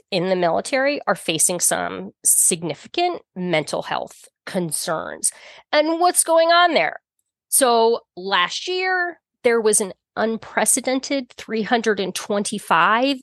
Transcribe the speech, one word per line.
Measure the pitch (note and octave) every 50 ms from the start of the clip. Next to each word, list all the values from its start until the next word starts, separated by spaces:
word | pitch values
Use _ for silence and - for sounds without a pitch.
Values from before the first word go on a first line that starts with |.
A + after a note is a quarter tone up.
| - _
in | G3+ F3 F3
the | F#3+ F#3
military | F3+ F3 E3 E3+ G3+ - - C#4 C4 C4+ C#4+ D4 - -
are | G3+ F#3
facing | - - - D#3+ D3+ - - F3+ E3+
some | - - E3+ F3+ F2 F2+ F#2+ F3+ F#3+ G3+ - _ -
significant | - - - - - F#3 D#3+ E3+ D#3 C#3 - - - - F4 F4 F4+ E4+ - - _ -
mental | F#3 F3+ F3+ E3 D3+ D3 - - D#3+ -
health | - - - - - - - - - _ _ _
concerns. | - - F#3 F3 D#3 - - - F3+ D#3+ - F2 D#2 D#2 D#2 - - - - - - - - - _
And | C#4+ D4+ D4+ D#4+ E4+ E4
what's | F4+ F4+ F4 - -
going | E4 E4 E4 E4 E4
on | E4+ F4 F4 F4 C#4+
there? | F#3 D#3 - - - _ _ _ _ _ _ _ _ _ _
So | - - C4+ A#3+ A#3 A3+ A3+ A#3 A#3 - - _ _
last | F3+ F#3 F#3+ G3 F3+ F3 F3 - - -
year, | F4+ F#4 F#4 F#4 F#4 F#4 F4+ F4 F4 E4 - _ _ _ _ -
there | A#3+ A#3 A#3
was | G#3 A3 G#3 -
an | G#3 F#3 - _ _ _ -
unprecedented | - G#3+ A3+ A3+ A3 - - - G#3+ A3 - - B3 - C4 C4 C4 - - C#4+ C#4 B3+ - _
three | - - - A3 A3 G3
hundred | - B3 A#3 A3 A3+ G3+ G3+
and | F#3+ F#3 -
twenty-five | - - - G#3 G#3 G3+ - G#3+ G3 - - F3 E3 E3+ G3 A3 A#3 C4 C#4 C#4 B3+